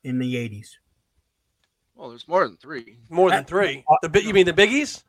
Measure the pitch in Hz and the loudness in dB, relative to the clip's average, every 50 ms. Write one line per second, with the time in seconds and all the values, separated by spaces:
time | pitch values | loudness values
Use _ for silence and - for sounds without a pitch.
0 | _ 135 127 127 127 123 127 123 120 113 104 104 104 - - _ _ _ _ _ | _ -8 -6 -6 -4 -4 -6 -6 -8 -10 -12 -16 -20 -20 -20 _ _ _ _ _
1 | _ _ _ _ _ _ _ _ _ _ _ _ _ _ _ _ _ _ _ _ | _ _ _ _ _ _ _ _ _ _ _ _ _ _ _ _ _ _ _ _
2 | 170 123 117 117 - - 170 190 175 113 87 _ _ 139 151 127 117 - - _ | -20 -20 -20 -20 -12 -4 0 0 0 0 -4 _ _ -16 -16 -16 -16 -16 -20 _
3 | 117 113 160 175 185 185 185 190 - - 165 196 202 160 139 135 - - - - | _ _ 0 2 4 4 4 0 -2 -4 -2 -2 -2 -2 -2 -6 0 2 2 2
4 | - 165 156 202 202 220 196 196 180 175 160 175 202 214 254 285 302 - - - | 2 0 0 0 0 2 2 2 2 4 4 2 2 2 2 -2 -4 -4 -10 -16
5 | - | -20